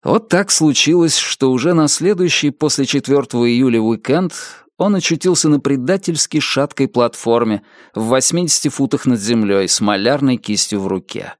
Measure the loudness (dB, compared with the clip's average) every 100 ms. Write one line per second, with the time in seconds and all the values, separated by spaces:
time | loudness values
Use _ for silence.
0 | 0 0 2 -2 0 2 2 2 2 2
1 | 2 0 -4 -2 0 2 2 2 2 0
2 | 0 0 0 0 -2 -2 -2 0 -2 -2
3 | 2 0 0 0 2 2 2 2 0 -2
4 | 0 0 0 -6 -16 -20 _ _ 0 0
5 | 0 -2 0 2 2 2 0 -2 0 -2
6 | -2 -4 -2 -2 -2 -2 -2 -2 -2 2
7 | 0 -2 0 0 2 -2 _ -20 -14 -8
8 | 0 0 0 -2 -2 -2 -2 -2 -2 0
9 | 0 0 0 0 2 0 0 0 0 2
10 | 0 2 0 0 -2 -4 -2 -4 -2 -6
11 | -6 -14 -14 -18